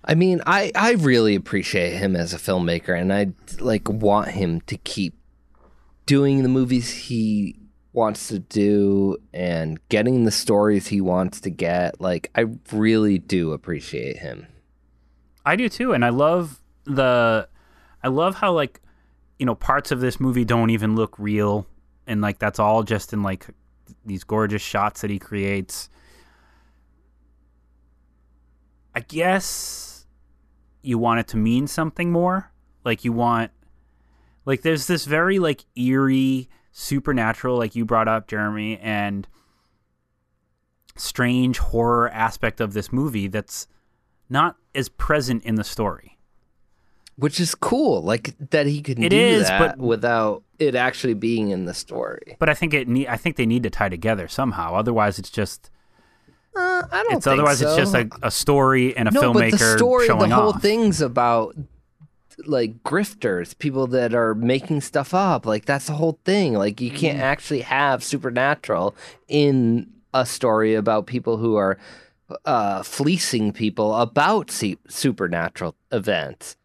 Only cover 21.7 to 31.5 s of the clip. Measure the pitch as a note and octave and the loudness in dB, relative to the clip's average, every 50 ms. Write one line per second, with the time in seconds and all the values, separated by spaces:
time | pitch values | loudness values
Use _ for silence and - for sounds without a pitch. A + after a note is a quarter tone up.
21.7 | - - _ _ _ _ _ - A2+ G#2 G#2 G#2 G2 _ - G#2 - - G#2+ G#2 | -18 -20 _ _ _ _ _ -6 -4 -2 -2 -2 -2 _ -4 -4 0 0 2 2
22.7 | A2 A2+ A2 G2+ A2 G2+ - - - G#2+ G2+ G2 F#2+ F#2 - - - _ _ _ | 2 2 2 0 -2 -4 -4 -6 -6 -4 -4 -4 -4 -6 -10 -20 -20 _ _ _
23.7 | _ _ _ - - _ _ G#2+ G2 F#2 - - G#2+ A2 A2 G#2 G#2 G#2 - - | _ _ _ -20 -20 _ _ -10 -10 -10 -6 -4 -2 0 0 0 -2 -4 -6 -4
24.7 | - G2+ G2+ G#2+ G#2 - - G#2 G2+ F#2+ - - G#2+ G2+ G2 G2 G2+ G2 F#2+ - | -2 0 -2 -2 -2 -4 -6 -6 -6 -6 -8 -8 -6 -4 -2 -2 -2 -4 -6 -8
25.7 | - - - - _ _ _ _ _ - _ _ _ _ _ _ _ _ _ _ | -12 -14 -14 -16 _ _ _ _ _ -20 _ _ _ _ _ _ _ _ _ _
26.7 | _ _ _ _ _ _ _ _ _ _ _ _ _ _ _ _ _ _ _ _ | _ _ _ _ _ _ _ _ _ _ _ _ _ _ _ _ _ _ _ _
27.7 | _ _ _ _ _ _ _ _ _ _ _ _ _ _ _ _ _ _ _ _ | _ _ _ _ _ _ _ _ _ _ _ _ _ _ _ _ _ _ _ _
28.7 | _ _ _ _ _ A#2+ A#2+ - D3 D#3 E3 F3+ F#3+ G3 F#3 - - - - - | _ _ _ _ _ -10 -10 -8 -4 -2 0 2 0 0 -2 -4 -8 -10 -10 -12
29.7 | - - - - - - - _ _ _ _ _ _ _ _ _ _ _ _ _ | -12 -14 -16 -18 -20 -20 -20 _ _ _ _ _ _ _ _ _ _ _ _ _
30.7 | _ _ _ C3 A#2+ A2+ A#2 A#2 A2+ A#2 A2 - - A2 G#2+ A2+ | _ _ _ -2 -2 0 2 2 2 2 0 0 -2 0 2 2